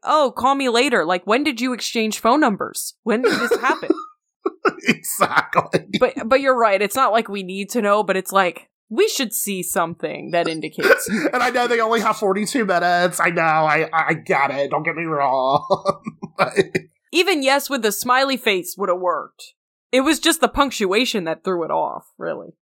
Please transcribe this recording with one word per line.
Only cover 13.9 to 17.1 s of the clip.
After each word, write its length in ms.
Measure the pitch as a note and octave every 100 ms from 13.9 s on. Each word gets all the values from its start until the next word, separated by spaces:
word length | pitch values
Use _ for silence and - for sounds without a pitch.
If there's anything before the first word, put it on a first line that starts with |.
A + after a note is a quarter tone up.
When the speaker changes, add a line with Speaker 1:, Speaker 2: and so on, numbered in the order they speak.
Speaker 2:
I, 160 | D#3+ C#3+
I 60 |
get 360 | D#3 - D3 C#3
it. 200 | C#3 C3+
Don't 120 | D3
get 120 | E3 D#3
me 80 |
wrong. 1000 | E3 D3 C#3 C3 C3 C#3+ - F#3 G3 F#3+ - -
<laughs> 120 | G3 -
But 180 | - G3+ - - - _ _